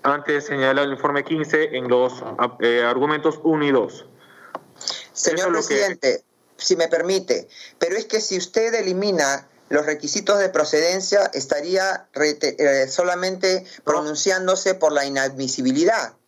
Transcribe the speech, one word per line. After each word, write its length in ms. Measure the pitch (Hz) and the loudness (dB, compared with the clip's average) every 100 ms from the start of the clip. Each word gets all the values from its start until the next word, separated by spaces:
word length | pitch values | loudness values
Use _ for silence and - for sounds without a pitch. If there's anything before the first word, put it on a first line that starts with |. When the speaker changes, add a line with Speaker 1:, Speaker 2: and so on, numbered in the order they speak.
Speaker 1:
antes 420 | 139 143 143 147 147 | 0 -2 0 -2 -2
señalado, 400 | 143 131 135 143 | 0 2 2 0
el 80 | |
informe 280 | 131 147 143 | 0 0 -2
quince, 540 | 139 160 151 156 156 127 | -2 -4 0 0 0 -2
en 100 | 123 | 2
los, 360 | 123 127 - - 117 120 120 | 2 2 -2 -10 -4 -4 0
eh, 260 | 117 120 | 2 2
argumentos 540 | 120 127 147 151 156 151 | 2 2 0 2 0 0
uno 200 | 170 156 | 0 2
y 60 | 147 | 4
dos. 340 | 135 98 - - - - - - - - - - - - | 2 0 -6 -20 -20 -20 -20 -18 -18 -18 -10 -8 -8 -12
Speaker 2:
Señor 260 | - - 165 | -4 -2 0
Speaker 1:
Eso 80 | 190 | 0
es 60 | |
lo 80 | 165 | -2
que 60 | 147 | 0
Speaker 2:
presidente, 580 | 139 196 - 135 - _ _ _ - | 0 0 0 0 0 _ _ _ -8
si 180 | - | -2
me 140 | 175 165 | 0 2
permite, 600 | 170 170 190 - 113 - - - _ | 0 0 -2 0 -4 -4 -20 -20 _
pero 180 | 170 202 | -2 -2
es 100 | 220 | -2
que 140 | 214 | -4
si 160 | 208 185 | -2 -4
usted 380 | 180 226 226 | -2 0 0
elimina 720 | 226 190 180 208 175 139 139 - _ _ | 0 -2 -2 0 2 0 -2 -8 _ _
los 180 | 147 151 | 0 0
requisitos 540 | 151 147 208 196 208 | -4 -4 -4 0 2
de 80 | 190 | 2
procedencia, 840 | 151 151 151 165 190 185 202 196 | 0 2 2 2 0 0 2 2
estaría 760 | - - 147 160 185 190 180 - | -2 -4 -4 0 0 0 -4 -8
rete-, 440 | 135 151 147 147 - | -2 0 0 -4 2
eh, 300 | 147 135 131 | 2 4 2
solamente 720 | - 175 175 185 185 190 185 | 0 0 0 -2 0 0 0
Speaker 1:
No. 240 | 185 - | -4 -10
Speaker 2:
pronunciándose 920 | - 151 151 151 196 185 185 185 196 | -2 -2 -2 -2 0 0 0 0 0
por 160 | 185 156 | 2 2
la 160 | 147 139 | 2 0
inadmisibilidad. 1080 | 139 135 135 131 - 131 135 175 220 120 - | -2 -2 -4 -6 -2 0 2 2 2 -4 -12